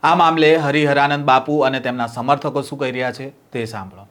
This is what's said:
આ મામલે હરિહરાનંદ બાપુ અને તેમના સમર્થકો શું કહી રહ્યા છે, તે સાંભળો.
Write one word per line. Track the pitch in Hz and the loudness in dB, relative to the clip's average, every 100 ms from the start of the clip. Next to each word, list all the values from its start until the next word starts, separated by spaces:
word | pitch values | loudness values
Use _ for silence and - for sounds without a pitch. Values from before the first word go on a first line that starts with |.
આ | 165 175 | 2 4
મામલે | 165 165 156 160 | 4 4 4 4
હરિહરાનંદ | 143 147 147 139 143 147 139 | 2 0 2 2 2 0 2
બાપુ | 131 135 151 | 2 2 0
અને | 131 131 | 0 0
તેમના | 123 123 117 | -4 -4 -6
સમર્થકો | 120 120 143 151 139 | -6 -2 0 0 -4
શું | 139 139 | -6 -6
કહી | 135 | -6
રહ્યા | 127 127 | -4 -6
છે, | 123 135 | -6 -14
તે | _ _ 123 113 | _ _ -8 -8
સાંભળો. | 110 95 92 98 | -8 -14 -18 -20